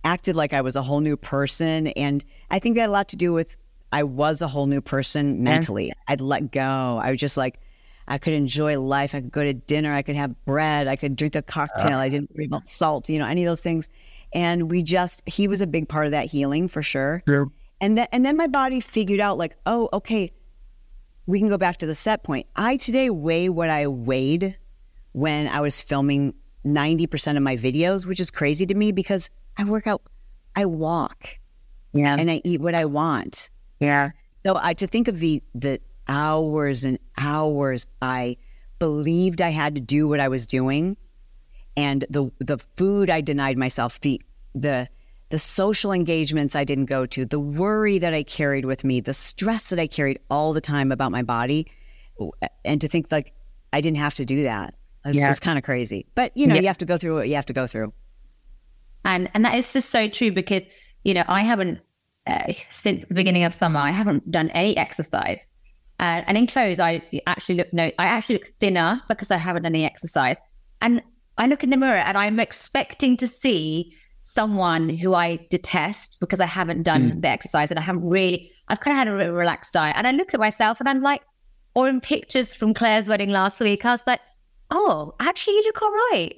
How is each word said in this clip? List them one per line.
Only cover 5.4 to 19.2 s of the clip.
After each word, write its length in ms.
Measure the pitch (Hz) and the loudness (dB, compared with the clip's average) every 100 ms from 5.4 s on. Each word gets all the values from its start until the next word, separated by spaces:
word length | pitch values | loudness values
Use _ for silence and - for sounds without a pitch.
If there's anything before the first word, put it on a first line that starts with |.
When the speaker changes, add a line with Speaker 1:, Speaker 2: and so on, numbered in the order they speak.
Speaker 1:
mentally. 480 | 127 160 160 101 87 - - | 2 2 2 -2 -4 -6 -4
I'd 140 | 135 | -2
let 300 | 135 139 135 | 0 -2 -2
go. 480 | 139 135 135 127 117 | -2 0 0 -2 -2
I 80 | 127 | -2
was 80 | 131 | -2
just 180 | 143 - | -2 -2
like, 220 | 131 - - - - - - | -2 -6 -20 -20 -20 -20 -8
I 100 | 139 | -4
could 160 | - | 0
enjoy 460 | 156 139 135 151 143 | 0 0 0 0 0
life. 340 | 131 139 139 | 0 0 0
I 80 | 143 | -4
could 100 | 123 | -6
go 120 | 151 | -2
to 100 | 143 | -2
dinner. 380 | 127 - 147 151 | -4 -2 0 0
I 100 | 143 | -2
could 140 | 139 | -2
have 180 | 143 139 120 | -4 -4 -6
bread. 420 | - 143 156 147 135 | -2 0 2 0 0
I 80 | |
could 200 | 135 147 | -2 -4
drink 200 | 131 151 | -2 -2
a 80 | 151 | -2
cocktail. 540 | - 160 147 - 151 135 | -6 -6 -4 0 0 2
Speaker 2:
Uh. 20 | |
Speaker 1:
I 80 | 135 | 0
didn't 220 | 143 147 | -2 -4
worry 100 | - | -8
about 220 | 151 - - | -6 -6 -8
salt, 400 | - 160 147 - | -2 0 0 -2
you 100 | 156 | -2
know, 80 | 123 | 0
any 160 | 170 | 0
of 60 | 170 | 0
those 120 | 165 | -2
things. 260 | 175 165 - - - - - | -2 -4 -6 -18 -20 -20 -8
And 380 | 170 170 175 165 | -2 0 0 0
we 100 | 175 | 0
just, 400 | 160 180 180 - - | 2 0 0 -6 -8
he 200 | - 202 | 0 0
was 140 | 196 | 0
a 60 | 185 | 0
big 200 | 165 156 | -2 -2
part 160 | 156 151 | -2 0
of 40 | |
that 140 | 147 | 0
healing 420 | 147 147 139 147 180 | -2 -2 0 0 0
for 140 | 156 | -2
sure. 400 | 147 135 139 170 - | -4 -2 -2 0 2
Speaker 2:
Yeah. 180 | 139 139 - - _ | 2 2 -6 -20 _
Speaker 1:
And 160 | 196 220 | 2 2
then, 100 | 240 | 2
and 140 | 247 | 2
then 100 | 262 | 2
my 120 | 302 330 | 2 2
body 320 | 277 262 254 | 2 0 -2
figured 400 | - 220 196 | -2 -2 0
out, 180 | 202 | 2